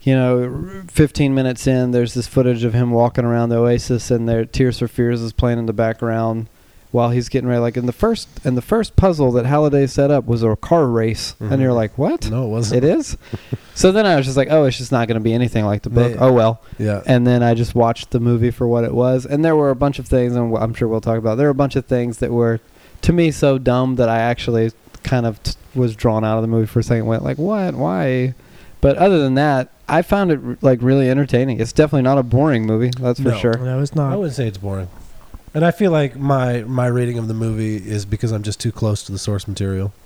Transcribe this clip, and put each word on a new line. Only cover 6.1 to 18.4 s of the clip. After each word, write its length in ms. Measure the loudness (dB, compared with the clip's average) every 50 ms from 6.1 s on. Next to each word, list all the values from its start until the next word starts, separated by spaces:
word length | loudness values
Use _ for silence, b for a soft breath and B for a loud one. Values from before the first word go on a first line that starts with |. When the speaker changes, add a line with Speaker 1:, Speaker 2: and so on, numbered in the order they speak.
| -2 -2 -2 -2 -2 -4 -6 -10 b b b b b b b b
Speaker 1:
while 200 | b 0 0 2
he's 180 | 0 -2 -2 -2
getting 200 | -4 -2 0 0
ready. 120 | 0 0
Like, 160 | 0 -2 -2
in 100 | -2 -4
the 60 | -4 -4
first, 360 | 0 0 0 0 -2 -6 -14 -16 -6 -4
in 120 | -2 -2
the 60 | -2 -2
first 340 | 0 0 0 0 0 2
puzzle 340 | 2 4 4 4 4 2 2 2
that 140 | 2 0
Halliday 400 | 2 2 2 2 4 4 2 2
set 240 | 2 2 0 2 2
up 160 | 2 0 2
was 160 | 0 -2 0 2
a 140 | 0 0
car 300 | 0 0 0 2 2 4
race, 480 | 2 2 0 0 0 -2 -4 -8 -10 -10 _
and 120 | -6 -2
Speaker 2:
Mm-hmm. 100 | 0 0 2
Speaker 1:
you're 100 | 2 2
like, 240 | 0 0 -2 -2
"What?" 320 | -2 -2 -2 -2 -2 -4 -4
Speaker 2:
No, 140 | -4 -4 -4
it 40 | -4
wasn't. 360 | -4 -4 -4 0 0 2 2
Speaker 1:
It 40 | 2
is? 280 | 2 2 -2 -4 -10 -12 B
Speaker 2:
<laughs> 40 | B B B B B B B B B B
Speaker 1:
So 200 | 0 2 2 4
then 120 | 4 2
I 120 | 2 2
was 100 | 2 0
just 100 | 0 0
like, 120 | 0 0 2
"Oh, 140 | 4 4 4
it's 120 | 2 0
just 160 | -2 -6 -2 0
not 160 | 0 0 0
gonna 120 | -2 -2
be 120 | 0 0 0
anything 320 | 0 0 0 0 -2 0
like 180 | 0 -2 -2 -4
the 60 | -2
book. 220 | 0 0 0 0 0
Speaker 2:
They 60 | 2
Speaker 1:
Oh, 140 | 2 4 4
well." 280 | 6 4 2 0 -2 B B B B
Speaker 2:
Yeah. 220 | -4 -2 -2 -4 0
Speaker 1:
And 200 | 2 2 2 4
then 160 | 4 2 4 4
I 120 | 2 2
just 200 | 0 0 -2 2
watched 360 | 2 2 2 0 -2 -8 -4
the 100 | -4 0
movie 300 | 0 2 2 2